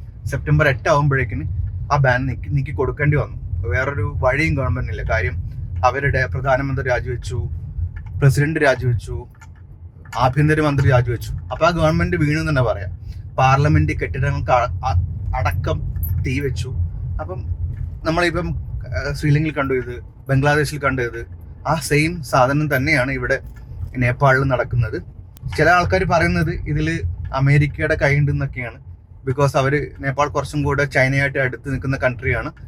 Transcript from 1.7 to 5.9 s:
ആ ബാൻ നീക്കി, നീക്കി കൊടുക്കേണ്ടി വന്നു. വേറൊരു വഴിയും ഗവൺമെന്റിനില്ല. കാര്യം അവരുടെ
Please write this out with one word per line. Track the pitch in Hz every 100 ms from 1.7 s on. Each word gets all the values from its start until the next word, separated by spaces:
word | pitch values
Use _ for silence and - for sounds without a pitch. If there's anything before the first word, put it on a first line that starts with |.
| - -
ആ | 143
ബാൻ | 131 123 135
നീക്കി, | 123 -
നീക്കി | 139 135
കൊടുക്കേണ്ടി | 143 127 123 147 147
വന്നു. | 107 - - - -
വേറൊരു | 127 135 143 147 139
വഴിയും | 131 139 156
ഗവൺമെന്റിനില്ല. | 139 131 127 120 - -
കാര്യം | 110 123 - - - - -
അവരുടെ | 127